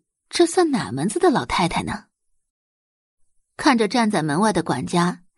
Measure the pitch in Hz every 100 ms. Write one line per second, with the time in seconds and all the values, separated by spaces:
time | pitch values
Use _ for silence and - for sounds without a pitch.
0 | _ _ _ - 339 - 330 247 110 123
1 | 226 349 370 226 - - 170 - - -
2 | - _ _ _ _ _ _ _ _ _
3 | _ _ _ _ _ - 311 240 233 247
4 | 220 202 156 147 220 185 160 131 175 175
5 | 175 - _